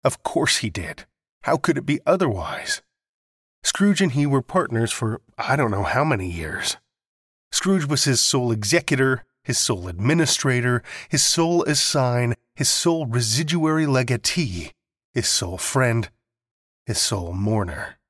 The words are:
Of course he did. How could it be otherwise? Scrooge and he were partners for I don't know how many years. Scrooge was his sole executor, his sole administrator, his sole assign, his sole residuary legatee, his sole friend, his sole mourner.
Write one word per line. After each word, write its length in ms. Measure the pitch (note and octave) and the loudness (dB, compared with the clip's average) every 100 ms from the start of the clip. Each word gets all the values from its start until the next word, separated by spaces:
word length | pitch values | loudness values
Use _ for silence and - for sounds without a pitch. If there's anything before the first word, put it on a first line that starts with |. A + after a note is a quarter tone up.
Of 200 | C#3 - | -2 -2
course 340 | - - D3+ - | -4 -2 0 0
he 120 | G#2+ | -2
did. 360 | - E2 - - _ _ _ | -6 -10 -12 -18 _ _ _
How 120 | - C#3 | -2 0
could 220 | - D3 | 0 0
it 80 | - | 0
be 160 | D3 - | 0 2
otherwise? 760 | F3 E3 G2 - - - - _ _ _ _ _ _ _ _ | 2 2 -2 -6 -8 -6 -8 _ _ _ _ _ _ _ _
Scrooge 380 | - - G3+ G3 | -6 2 2 4
and 100 | F#3 | 2
he 140 | B2+ C#3+ | 2 2
were 160 | C3+ | 2
partners 500 | - F#3 D#3+ A2+ A#2 | 0 -2 0 0 0
for 300 | - A2+ A2 _ - | -2 -4 -4 _ -8
I 180 | - C#3+ | -2 0
don't 160 | A#2 | 2
know 120 | G2+ | 0
how 200 | F#2+ - | 0 0
many 260 | D#3 A#2 F#2 | 2 0 -2
years. 460 | E2+ D#2 - F2 - _ _ _ _ _ _ _ | -6 -6 -6 -6 -6 _ _ _ _ _ _ _
Scrooge 320 | - F#3 F#3+ C#3+ | -2 2 0 2
was 180 | D3 | 0
his 160 | C#3 B2 | 2 2
sole 320 | - C3+ B2 | 2 2 0
executor, 720 | A2 G2+ E3+ - C3+ C3+ B2+ - _ | -2 2 0 2 2 2 0 -6 _
his 140 | - F#2 | -4 -2
sole 300 | - G2+ F2+ | 0 -2 -4
administrator, 960 | E2+ A2+ E3 D#3+ - C#3+ B2 B2 B2 - - - | -2 2 4 2 2 2 2 2 -2 -4 -18 -4
his 180 | C#3+ - | 0 2
sole 380 | - E3 E3+ | 2 2 2
assign, 680 | - C#3+ - C#3+ B2+ A#2+ A#2+ - _ - | 2 0 0 2 2 2 0 -2 _ -4
his 120 | C3+ | 0
sole 380 | - E3+ E3 C3+ | 2 2 0 0
residuary 800 | B2 A2 A2+ D#3 E3+ D#3 D#3 D3+ | -2 0 0 0 0 2 2 2
legatee, 840 | B2+ B2 A#2+ - - C3+ F2+ D2 _ _ _ _ | 2 2 -2 0 -2 -2 -4 -10 _ _ _ _
his 140 | - - | -4 0
sole 320 | - F2+ F#2 | -2 -2 -6
friend, 500 | - C3+ B2+ A#2 G#2 _ _ _ _ _ _ _ - | -2 0 2 2 -2 _ _ _ _ _ _ _ -6
his 120 | - | -2
sole 340 | - G2+ F2 | -2 -2 -4
mourner. 680 | F#2 G#2 G#2+ F2+ D#2 - - | -2 0 0 -2 -6 -10 -14